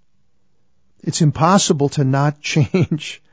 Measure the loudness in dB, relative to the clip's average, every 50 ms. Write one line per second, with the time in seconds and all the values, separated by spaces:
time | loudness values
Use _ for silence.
0 | _ _ _ _ _ _ _ _ _ _ _ _ _ _ _ _ _ _ _ _
1 | -10 -8 -2 2 2 2 2 2 2 2 4 2 2 0 0 0 -2 -2 0 -2
2 | 0 0 0 0 0 0 -2 -4 -8 -4 0 0 0 0 0 -2 0 0 -2 -6
3 | -6 -12 -16 -18 _ _